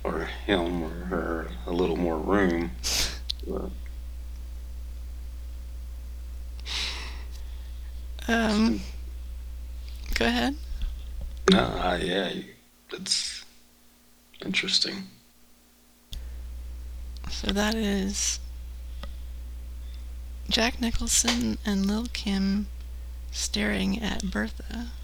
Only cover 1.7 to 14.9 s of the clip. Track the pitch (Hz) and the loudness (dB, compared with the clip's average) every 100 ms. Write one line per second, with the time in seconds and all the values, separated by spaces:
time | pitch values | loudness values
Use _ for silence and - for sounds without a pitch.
1.7 | 87 90 82 87 80 78 101 95 82 87 | 4 4 4 2 2 4 6 6 4 2
2.7 | - - - - - - - - 95 87 | 0 0 2 2 -2 -4 -4 -2 -4 -4
3.7 | - - - - - - - - - - | -6 -6 -8 -8 -8 -8 -8 -8 -8 -8
4.7 | - - - - - - - - - - | -8 -6 -6 -6 -6 -8 -8 -8 -8 -8
5.7 | - - - - - - - - - - | -8 -8 -8 -8 -8 -8 -6 -6 -6 -4
6.7 | - - - - - - - - - - | -2 -2 -4 -6 -6 -6 -8 -8 -8 -8
7.7 | - - - - - - 233 220 214 220 | -8 -8 -8 -8 -6 2 4 4 6 6
8.7 | 208 - - - - - - - - - | 4 -2 -6 -6 -8 -8 -8 -6 -8 -6
9.7 | - - - - - 226 240 247 285 - | -8 -8 -8 0 4 4 4 2 0 -4
10.7 | - - - - - - - - 92 120 | -2 -2 -2 -6 -6 -4 2 8 8 8
11.7 | 101 90 90 85 95 95 98 - - - | 4 2 2 4 4 2 -2 -8 -14 -20
12.7 | - - - - - - - - - - | -20 -12 -8 0 0 0 -6 -12 -20 -20
13.7 | - - - - - - - - - 190 | -20 -20 -20 -20 -20 -20 -10 0 0 4
14.7 | - - | 4 4